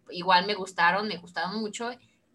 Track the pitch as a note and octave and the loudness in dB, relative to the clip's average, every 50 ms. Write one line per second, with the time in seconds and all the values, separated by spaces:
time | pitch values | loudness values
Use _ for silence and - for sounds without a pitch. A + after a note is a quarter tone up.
0 | _ - - F3+ E3+ F#3 F#3 F3+ F#3+ G#3 G#3 F3+ F#3+ F#3 - F3+ E3+ F3 F#3 G3+ | _ -12 -10 -4 2 4 4 4 4 2 -2 -4 -6 -6 0 2 4 4 4 2
1 | G#3+ G#3 F3 E3+ F3 - - E3 E3+ F#3 G#3 A3+ A3 G#3 G#3+ - A#3 A#3+ A#3+ - | 0 -2 -6 -8 -10 -10 -6 -6 -4 -4 -4 -4 -6 -6 -6 -6 -8 -8 -8 -10
2 | _ _ _ _ _ _ | _ _ _ _ _ _